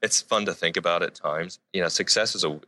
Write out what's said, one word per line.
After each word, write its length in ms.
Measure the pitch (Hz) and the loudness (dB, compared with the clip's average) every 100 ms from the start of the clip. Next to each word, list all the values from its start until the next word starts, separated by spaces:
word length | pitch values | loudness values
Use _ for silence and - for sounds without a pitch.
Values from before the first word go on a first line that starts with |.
It's 200 | 110 - | 0 0
fun 240 | - 110 101 | 2 0 0
to 80 | |
think 220 | 85 85 87 | 0 0 0
about 240 | 85 85 | 2 2
at 120 | 87 | 0
times. 460 | - 78 76 87 - _ | -4 -4 -2 -4 -10 _
You 80 | 95 | -2
know, 60 | 85 | 0
success 460 | - 92 113 113 | 0 0 2 2
is 80 | 101 | 0
a, 100 | 82 76 | -2 -2